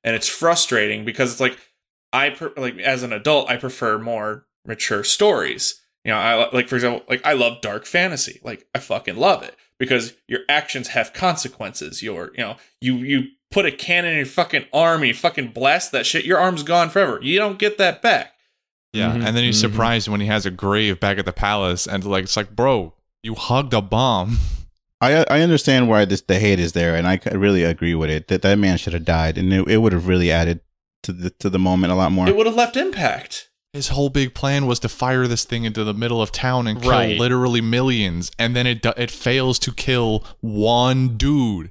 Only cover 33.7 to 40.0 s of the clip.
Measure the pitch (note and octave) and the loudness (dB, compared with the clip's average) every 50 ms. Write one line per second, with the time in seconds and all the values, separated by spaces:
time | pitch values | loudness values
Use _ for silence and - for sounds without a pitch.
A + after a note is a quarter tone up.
33.7 | - C#3+ C3+ - C3 C#3 C#3+ C#3 C3 C#3+ C3+ B2 _ - - C#3 C#3 C#3+ C#3 B2+ | -10 -8 -4 -2 0 0 0 0 2 0 -2 -2 _ -4 -2 0 0 0 2 0
34.7 | A#2+ - - A2 - - B2+ B2+ C3 B2+ B2+ A#2+ A#2+ A2+ - - A#2+ A#2 A#2 A2+ | 0 -2 -2 -6 -4 -2 -2 0 2 2 2 0 0 -2 -4 -4 -4 -4 -4 -4
35.7 | G#2 A2+ G#2+ G#2+ G2+ G#2+ A#2+ A#2+ A#2+ A#2 A2 - - - - B2+ B2+ B2+ A#2+ A2+ | -4 -4 -4 -4 -2 -2 -2 -2 0 0 -2 -2 -4 -4 -2 0 0 0 0 -2
36.7 | G#2+ A#2+ A#2+ B2+ B2 A2+ G2 F2 E2+ E2 A#2+ B2 B2+ B2+ B2 B2 A#2 A#2 A2+ A2+ | -4 0 2 2 2 4 2 0 0 0 0 2 2 2 2 2 0 0 0 0
37.7 | A#2 B2 C3 C3+ B2 A2+ G#2 F#2 E2+ E2+ E2+ - - - A#2 A#2 B2 B2 B2 B2+ | 0 0 2 2 2 0 0 -2 -2 -4 -6 -8 -4 -4 -2 0 0 0 0 0
38.7 | A#2+ A2 - A#2+ - - B2 A#2 - - - B2 B2 C3+ C3 B2+ B2 - - C3 | -2 0 -2 -2 -2 -2 -4 -6 -6 -4 -2 0 0 2 2 0 0 -2 -4 -6
39.7 | A#2 - - C3+ C3 B2 | -6 -4 -2 0 0 2